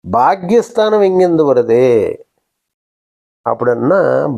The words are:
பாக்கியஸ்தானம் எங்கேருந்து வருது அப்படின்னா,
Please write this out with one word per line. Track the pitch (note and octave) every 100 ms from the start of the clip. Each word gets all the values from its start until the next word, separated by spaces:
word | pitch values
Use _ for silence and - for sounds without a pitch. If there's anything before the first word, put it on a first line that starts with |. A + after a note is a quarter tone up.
| -
பாக்கியஸ்தானம் | A#2+ C#3 F#3+ F3 A#3 A3 A3+ G#3+ G#3+ G3
எங்கேருந்து | F#3 F3+ E3 D3
வருது | B2 A#2 A#2 B2+ A#2 E2+ - - _ _ _ _ _ _ _ _ _ _ _ A#2
அப்படின்னா, | A#2 A#2+ A#2 B2 F#3+ D3 C3 D3